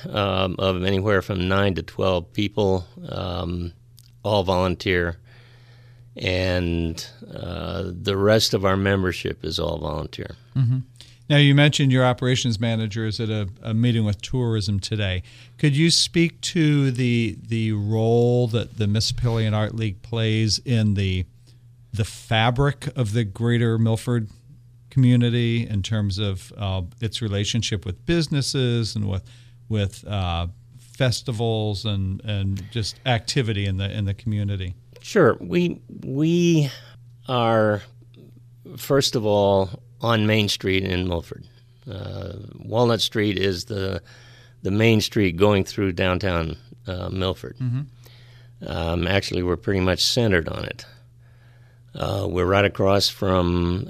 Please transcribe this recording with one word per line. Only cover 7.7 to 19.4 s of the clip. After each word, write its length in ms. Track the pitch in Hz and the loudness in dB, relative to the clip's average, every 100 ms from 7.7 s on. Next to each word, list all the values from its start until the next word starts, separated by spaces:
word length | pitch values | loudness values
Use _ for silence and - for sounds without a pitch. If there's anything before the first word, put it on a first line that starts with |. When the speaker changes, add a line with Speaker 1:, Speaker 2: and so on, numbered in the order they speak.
| 90 90 | -8 -8
Speaker 1:
the 240 | 87 95 98 | -6 -2 2
rest 380 | 101 110 - | 4 4 2
of 100 | 104 | 0
our 140 | 95 95 | 2 2
membership 680 | 98 98 92 82 - 80 | 2 2 0 -2 -6 -6
is 140 | 82 82 | -6 -4
all 200 | 80 80 | -4 -4
volunteer. 560 | 78 76 73 - - - - 135 | -6 -6 -8 -10 -14 -14 -8 -2
Speaker 2:
Mm-hmm. 240 | 120 131 - - - - - | 0 0 -6 -18 -20 -16 2
Now, 80 | 147 | 6
you 180 | 143 143 | 6 8
mentioned 360 | 147 - 135 | 6 4 4
your 140 | 127 127 | 4 4
operations 540 | 123 127 123 123 104 | 2 0 0 0 -2
manager 460 | 117 110 110 113 110 | -2 -2 -4 -4 -6
is 140 | 101 | -4
at 100 | 110 | -4
a, 180 | 107 95 - | -4 -6 -8
a 120 | 113 | -4
meeting 300 | 110 123 117 | 0 2 2
with 180 | 107 98 | 2 -2
tourism 580 | - 127 117 110 98 98 | -4 -2 0 -2 -2 -2
today. 440 | - 107 98 92 - - - - | -2 -4 -2 -4 -8 -20 -18 0
Could 180 | 151 139 | 2 4
you 140 | 165 | 4
speak 500 | - - 170 170 - | 4 2 2 0 0
to 500 | - 175 151 147 135 | -4 2 4 4 2
the, 460 | 123 123 117 113 - | 0 0 2 0 -4
the 300 | 113 113 110 | -6 -2 0
role 760 | 104 104 110 113 117 120 123 120 | -2 0 0 2 4 4 4 2
that 280 | 113 - - | -2 -4 -2
the 100 | 104 | 0
Mississippian 680 | 110 - 120 120 113 | 2 0 -2 -2 0